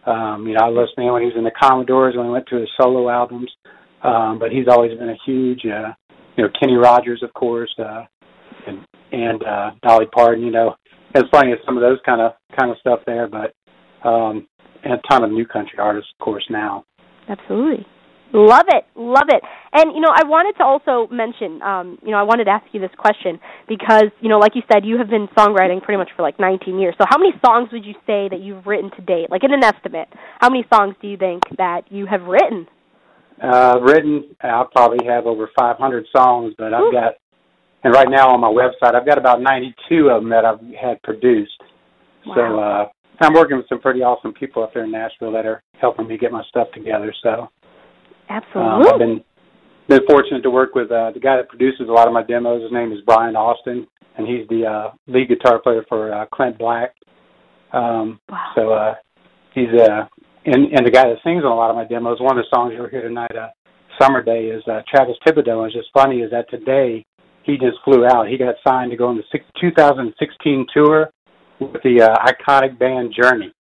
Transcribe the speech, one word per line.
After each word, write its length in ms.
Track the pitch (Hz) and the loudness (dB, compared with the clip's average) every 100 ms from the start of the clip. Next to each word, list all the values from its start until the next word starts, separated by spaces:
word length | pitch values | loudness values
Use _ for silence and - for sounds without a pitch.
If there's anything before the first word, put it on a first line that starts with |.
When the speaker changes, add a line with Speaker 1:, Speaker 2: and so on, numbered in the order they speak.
| - | -4
Speaker 1:
Um, 400 | 113 110 107 110 | -4 -4 -8 -6
you 80 | |
know, 60 | 110 117 | 0 0
I 20 | |
listened 280 | 117 117 - | 2 -2 -2
to 40 | |
him 100 | 123 | -2
when 80 | 123 | -2
he 60 | 120 | -2
was 80 | 117 | -4
in 80 | |
the 60 | 113 | -6
Commodores, 640 | - 135 131 127 131 131 | 2 2 2 0 0 0
when 120 | 123 120 | -2 -6
he 60 | |
went 140 | 123 127 | -6 -6
to 80 | 123 | -8
his 120 | 110 - | -8 0
solo 300 | 127 127 123 | 0 2 -2
albums, 420 | 120 123 120 123 _ _ _ _ _ | -2 -4 -8 -16 _ _ _ _ _
um, 360 | - 113 110 110 | -4 -2 -2 -4
but 140 | 113 | -6
he's 160 | 131 123 | -4 2
always 240 | 120 117 117 | 4 2 -4
been 100 | 117 | -12
a 80 | 110 | -10
huge, 400 | - 131 127 127 | -6 -4 -2 -4
uh, 280 | 113 107 110 113 _ _ _ - | -6 -8 -10 -14 _ _ _ -4
you 80 | |
know, 60 | 104 - | -2 0
Kenny 140 | 139 | 0
Rogers, 480 | 123 123 120 120 117 | 4 6 4 2 -8
of 100 | 120 | -10
course, 420 | - 123 117 117 - | -6 -6 -6 -8 -10
uh, 260 | 110 110 120 _ _ _ _ - - | -12 -12 -18 _ _ _ _ -20 -18
and, 180 | 95 _ _ _ | -18 _ _ _
and, 300 | 127 117 110 | -6 -6 -6
uh, 280 | 107 104 104 107 | -6 -6 -8 -4
Dolly 220 | 117 113 110 | 4 4 4
Parton, 300 | - 117 113 | 4 4 4
you 60 | 120 | -2
know. 240 | 113 113 - _ _ _ | 0 -2 -2 _ _ _
It's 140 | 143 127 | 0 4
funny, 220 | 151 135 | 4 4
it's 120 | 117 | 0
some 140 | - 127 | -4 0
of 40 | |
those 160 | 120 131 | 2 2
kind 160 | - 120 | -2 0
of, 120 | 113 - _ | 0 -4 _
kind 160 | - 127 | -4 -4
of 60 | 117 | -4
stuff 200 | - 120 - | -2 -2 -2
there, 220 | 117 113 | -8 -8
but, 260 | 107 107 _ _ _ _ _ 120 | -8 -12 _ _ _ _ _ -2
um, 400 | 117 110 110 - _ _ _ | 0 -2 -6 -14 _ _ _
and 100 | - | -8
a 80 | 123 - | -8 0
ton 160 | 135 | 0
of 60 | 113 | 2
new 160 | 110 117 | -4 -6
country 320 | 107 101 - | -8 -10 -6
artists, 320 | 104 104 104 _ | -4 -4 -10 _
of 40 | |
course, 220 | - 101 - | -10 -8 -8
now. 340 | 110 107 101 _ _ _ _ _ | -8 -8 -10 _ _ _ _ _
Speaker 2:
Absolutely. 600 | 202 - 202 285 269 202 _ _ _ _ | -16 -8 -4 -2 -4 -8 _ _ _ _
Love 340 | 226 208 247 359 | 4 8 8 6
it. 160 | 277 - - | 2 0 -14
Love 320 | 233 254 294 | 0 0 4
it. 140 | 233 - - _ | 0 0 -20 _
And, 220 | 294 320 | 2 2
you 60 | 302 | 2
know, 100 | 320 | 2
I 120 | 302 | 2
wanted 340 | 320 311 381 403 | 2 2 0 0
to 60 | |
also 420 | 277 269 294 254 226 | 0 0 0 -2 -2
mention, 500 | 240 226 240 196 160 | -6 -8 -8 -12 -10
um, 360 | - 196 180 175 | -8 -8 -8 -14
you 80 | - | -6
know, 80 | 214 | -2
I 60 | |
wanted 200 | 208 233 | 0 0
to 60 | 208 | 0
ask 160 | 208 _ | -2 _
you 80 | 214 | -10
this 100 | 190 _ | -10 _
question 400 | - - 185 165 - - _ | -2 -2 -6 -10 -16 -20 _
because, 420 | 220 - 220 214 _ | -10 2 4 4 _
you 80 | 226 | 0
know, 100 | 214 | 4
like 180 | 208 247 | 4 2
you 60 | - | 2
said, 120 | 214 | 0
you 140 | 202 233 | 2 -4
have 100 | 220 | -2
been 200 | 220 202 - | -4 -2 2
songwriting 420 | 208 202 185 180 | 2 4 0 0
pretty 180 | - 202 | -4 -4
much 120 | 180 - | -4 -4
for, 60 | |
like, 180 | 160 - | -6 -2
nineteen 400 | 190 190 190 185 | -2 -2 -6 -4
years. 160 | 190 170 | -4 0
So 60 | 190 | 0
how 80 | 285 | 4
many 140 | 381 - 254 | 2 2 2
songs 220 | 226 240 | 2 0
would 140 | 233 | -10
you 100 | 208 208 - | -16 -18 -6
say 220 | 208 196 | -4 -4
that 120 | 185 | -8
you've 260 | 196 196 185 | -12 -14 -6
written 240 | 202 190 - | -6 -6 -12
to 60 | |
date? 280 | 185 175 165 | -4 -4 -2
Like, 140 | 185 | -2
in 80 | 262 | 0
an 100 | 277 | 2
estimate, 460 | 240 - 196 170 160 - - - | 2 0 -8 -12 -14 -18 -20 0
how 80 | 247 | 0
many 180 | 262 233 | 0 2
songs 240 | 220 202 196 | 2 2 -4
do 60 | 208 | -14
you 100 | 202 | -6
think 260 | 190 175 - - | -6 -4 -6 -4
that 240 | 185 175 - | -4 -4 -10
you 160 | 196 196 | -12 -6
have 160 | 196 | -6
written? 440 | 175 190 349 208 170 _ _ _ _ _ _ _ | 0 0 2 -2 -12 _ _ _ _ _ _ _
Speaker 1:
Uh, 380 | 127 127 127 123 | 0 4 6 4
written, 520 | 123 156 151 151 143 - | 4 4 2 -4 -6 -12
I 220 | 127 117 127 | -6 -4 -2
probably 320 | - 120 120 120 | 2 2 2 -2
have 200 | 120 117 | -2 -2
over 220 | 110 107 - | -4 -4 -2
five 200 | 123 120 | -2 0
hundred 300 | 135 123 113 135 | -4 -4 -2 2
songs, 380 | 127 123 117 107 | 4 2 -4 -10
but 160 | 110 | -6
I've 80 | 113 | -2
Speaker 2:
Ooh. 100 | 427 | 0
Speaker 1:
got, 220 | 123 113 - _ _ _ _ _ _ | 0 -2 -6 _ _ _ _ _ _
and 100 | 131 | 2
right 140 | 123 131 | 4 6
now 220 | 135 131 | 6 4
on 100 | 131 | 4
my 100 | 113 | 2
website, 460 | 113 127 - 120 - | 2 0 0 0 2
I've 100 | 135 | 2
got 120 | 143 | 2
about 240 | 127 123 | 2 2
ninety-two 640 | 131 135 127 120 - 170 147 | 2 -2 -4 -14 -2 2 4
of 140 | 117 | 2
them 80 | 113 | 0
that 140 | 113 | 0
I've 160 | 113 107 113 | 2 -2 -10
had 260 | - 127 113 | -12 -8 -8
produced. 580 | - 110 123 117 104 - _ _ _ _ _ _ | -10 -2 0 0 -2 -12 _ _ _ _ _ _
So, 160 | - 107 | -8 -2
Speaker 2:
Wow. 500 | 117 107 104 101 104 | -2 -2 -2 -2 -6
Speaker 1:
uh, 340 | _ _ _ | _ _ _
I'm 100 | 156 | 2
working 240 | 156 156 135 | 4 4 0
with 80 | 123 | -6
some 120 | 123 | -4
pretty 200 | 135 127 | -2 -2
awesome 320 | 123 120 113 | -2 -2 -6
people 320 | 104 131 - | -12 -10 -8
up 100 | 110 | -8
there 80 | 123 | -8
in 80 | 110 | -10
Nashville 400 | 110 113 - 113 | -10 -10 -10 -8
that 140 | 113 110 | -6 -6
are 160 | 110 _ _ | -8 _ _
helping 280 | 123 - 110 | -4 -4 -10
me 100 | 110 | -6
get 140 | 120 | -6
my 100 | 113 104 | -6 -8
stuff 180 | - 98 | -6 -6
together, 400 | - 107 107 104 104 | -8 -8 -6 -6 -6
so. 260 | 117 110 131 _ _ _ _ _ _ _ _ | -6 -4 -8 _ _ _ _ _ _ _ _
Speaker 2:
Absolutely. 460 | 202 - 196 175 | -12 -10 -4 -2
Speaker 1:
Um, 100 | 220 349 | 4 4
I've 100 | 539 | 4
been, 260 | 233 - _ _ _ _ _ _ _ | 0 -2 _ _ _ _ _ _ _
been 140 | 135 135 | 2 6
fortunate 340 | 147 135 135 | 4 4 -2
to 60 | 131 | -2
work 240 | 127 131 | 0 0
with, 160 | 131 117 | -2 -2
uh, 200 | 117 113 | -2 -4
the 80 | 113 | -4
guy 160 | 127 131 | -2 0
that 140 | 127 | -2
produces 400 | 117 127 127 117 | -2 -2 -2 0
a 20 | |
lot 160 | 113 117 | 4 4
of 60 | |
my 80 | 117 | 2
demos. 400 | 113 120 120 120 | -2 -4 -2 -4
His 100 | 113 | -4
name 180 | 120 117 | -6 -6
is 100 | 104 | -8
Brian 320 | 101 113 113 113 | 2 2 2 -2
Austin, 500 | 110 120 - 123 117 _ _ - | -2 -2 -6 -10 -12 _ _ -12
and 100 | 110 | -8
he's 220 | 120 107 | -8 -4
the, 160 | 113 | -4
uh, 260 | 113 107 107 - - | -4 -6 -10 -14 -4
lead 220 | 127 123 | -2 0
guitar 300 | 120 131 113 | 0 2 2
player 260 | 127 113 110 | 0 -2 -2
for, 200 | 113 107 | -6 -6
uh, 140 | 104 107 | -8 -10
Clint 240 | - 127 117 | -4 -4 -4
Black. 380 | 113 117 123 _ _ _ _ _ _ _ _ | -6 -4 -6 _ _ _ _ _ _ _ _
Um, 440 | 123 120 113 113 113 _ | -6 -4 -4 -6 -10 _
Speaker 2:
Wow. 220 | 202 - | -12 -6
Speaker 1:
so, 180 | - 110 | -4 0
uh, 220 | 110 107 - _ _ _ _ _ | 0 -2 -6 _ _ _ _ _
he's, 160 | - 120 117 | -6 0 4
uh, 280 | 113 107 101 _ _ _ - | 4 2 -8 _ _ _ 0
and, 260 | 131 143 | 2 2
and 140 | 147 120 | 2 4
the 40 | |
guy 140 | 127 | 4
that 140 | 127 117 | 4 0
sings 220 | - 175 | -4 -2
on 80 | 143 | 0
a 20 | |
lot 140 | 117 113 | 0 0
of 80 | 113 | -2
my 80 | |
demos, 340 | 113 117 120 117 | -6 -8 -6 -4
one 200 | 127 127 | -2 -2
of 40 | |
the 140 | 113 127 | 0 -2
songs 160 | 120 | -2
you'll 140 | 117 120 | -8 -12
hear 140 | 131 | -12
tonight, 340 | 117 120 117 117 | -10 -10 -10 -12
uh, 120 | 113 _ _ _ _ - | -14 _ _ _ _ 2
Summer 220 | 135 131 | 2 2
Day, 240 | 113 113 113 | -2 -4 -4
is, 200 | 110 110 | -8 -8
uh, 120 | 107 - | -8 -2
Travis 280 | 139 127 120 - | 0 0 0 0
Thibodeau. 320 | 156 127 113 | 2 0 -2
And 80 | 113 | -4
it's 100 | 113 | -8
just 160 | 110 | -2
funny 300 | 139 135 127 | 2 2 2
is 80 | 113 | -4
that 180 | 120 113 | -6 -8
today 560 | 123 113 135 127 113 - _ _ _ | -10 -2 0 0 -4 -12 _ _ _
he 160 | - 143 | -6 -2
just 180 | 127 113 | -2 -4
flew 220 | - 135 120 | 2 4 4
out. 200 | 123 107 | 2 0
He 120 | 127 | -4
got 160 | 127 113 - | -4 -2 -2
signed 240 | 127 123 | -2 -4
to 60 | 117 | -4
go 120 | 123 | -4
on 100 | 117 | -4
the 60 | - | -8
six-, 140 | 147 _ - | -12 _ -4
two 100 | 175 | -2
thousand 420 | 160 147 135 123 - | 4 4 2 -4 -6
sixteen 480 | 143 - - 135 135 | -10 -6 -2 -2 -2
tour 360 | - 151 156 156 _ _ _ _ _ | 2 4 4 0 _ _ _ _ _
with 220 | 135 - | -12 -4
the, 180 | 131 120 | 2 6
uh, 220 | 110 110 | 6 4
iconic 540 | 120 131 - 139 131 123 | 0 -2 0 2 2 -2
band 340 | 127 131 120 | -4 -2 -6
Journey. 380 | 113 123 123 92 _ | 0 0 0 -4 _